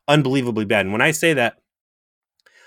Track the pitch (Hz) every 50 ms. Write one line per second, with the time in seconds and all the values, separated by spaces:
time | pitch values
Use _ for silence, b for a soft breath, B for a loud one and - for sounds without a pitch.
0 | b - 143 156 139 127 131 139 127 120 113 107 107 98 110 104 98 95 101 110
1 | 131 156 160 156 - 165 160 135 120 113 - _ _ _ _ _ _ _ _ _
2 | _ _ _ _ _ _ _ _ _ b b b b